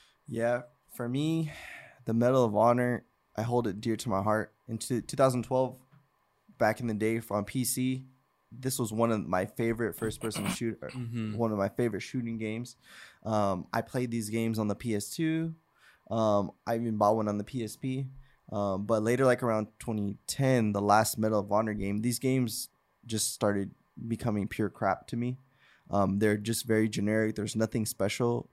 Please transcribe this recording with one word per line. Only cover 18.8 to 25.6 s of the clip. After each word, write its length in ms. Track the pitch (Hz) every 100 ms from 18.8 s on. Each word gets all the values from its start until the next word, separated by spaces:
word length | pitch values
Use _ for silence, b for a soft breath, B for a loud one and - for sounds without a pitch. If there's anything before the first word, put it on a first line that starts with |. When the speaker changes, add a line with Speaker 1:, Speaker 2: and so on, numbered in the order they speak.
Speaker 1:
but 180 | 104 113
later, 220 | 110 123
like, 180 | 131 120
around 260 | 123 110 104 -
twenty 400 | - 107 101 - -
ten, 460 | - 131 127 107
the 100 | 101
last 340 | 101 104 107 -
Medal 240 | 110 107
of 100 | 98
Honor 220 | 101 110
game, 300 | 104 98 104
these 160 | 120 117
games 500 | 131 131 120 - - _ _ _ 117
just 260 | 110 -
started 380 | - 104 101 98 - _ - 117
becoming 400 | 110 120 104 98
pure 200 | - 104
crap 380 | - 98 92 -
to 100 | 120
me. 220 | 123 127 _ b